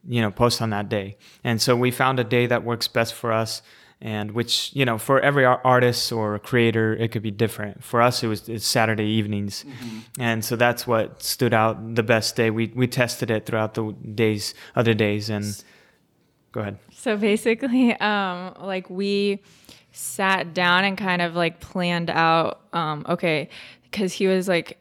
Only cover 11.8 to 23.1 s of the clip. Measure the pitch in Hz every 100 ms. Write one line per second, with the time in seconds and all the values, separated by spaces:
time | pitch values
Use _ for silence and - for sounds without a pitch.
11.8 | 113 117 110 113 107 - 113 110 113 123
12.8 | 123 131 120 - 117 110 - 110 107 110
13.8 | 110 - 123 104 110 107 - - - -
14.8 | 117 107 107 104 104 104 104 104 - _
15.8 | _ _ _ _ _ _ _ 113 104 101
16.8 | _ - 254 208 220 - 247 226 277 254
17.8 | 240 - 208 208 196 175 185 - 196 185
18.8 | 185 185 202 202 202 196 _ - - -
19.8 | _ - - - 190 190 175 165 180 180
20.8 | 196 190 196 180 175 170 165 170 - 185
21.8 | 175 175 170 165 165 165 160 - _ 170
22.8 | 156 151 -